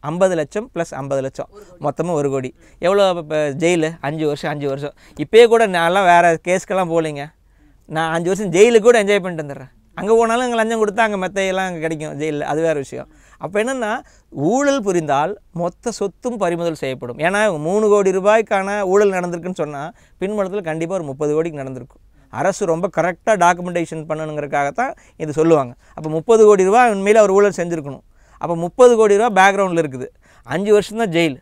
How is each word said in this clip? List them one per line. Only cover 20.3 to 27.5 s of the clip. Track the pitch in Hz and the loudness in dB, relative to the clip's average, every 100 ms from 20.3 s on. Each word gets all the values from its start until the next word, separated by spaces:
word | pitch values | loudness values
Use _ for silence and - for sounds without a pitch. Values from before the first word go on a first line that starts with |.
| 214 190 202 | -4 -4 -4
கண்டிப்பா | 170 156 165 | -6 -6 -4
ஒரு | 190 | -6
முப்பது | 151 135 151 | -8 -6 -2
கோடிக்கு | 151 170 147 | -2 -2 -6
நடந்திருக்கும். | 131 131 127 _ _ _ _ | -12 -12 -16 _ _ _ _
அரசு | - 180 190 190 | -4 -4 -2 -2
ரொம்ப | 165 185 - | -2 -2 -2
கரெக்டா | 165 175 - | -2 -2 -2
டாக்குமெண்டேஷன் | 214 175 180 180 175 165 160 156 | 2 4 2 -2 -6 -6 -8 -8
பண்ணணுங்கிறதுக்காகத்தான் | 156 156 151 143 143 143 139 262 - _ _ | -8 -6 -8 -4 -2 -2 -4 -6 -6 _ _
இது | 156 | -6
சொல்லுவாங்க. | 147 160 160 127 123 _ | 0 4 4 2 -8 _
அப்ப | - 156 | -12 -6
முப்பது | 156 156 226 | -6 2 6
கோடி | 214 208 | 8 6
ரூபாய் | 185 220 247 | 4 4 4
உண்மையில | 202 196 | 2 2
அவர் | 220 208 | 4 4
ஊழல் | 190 208 | 4 2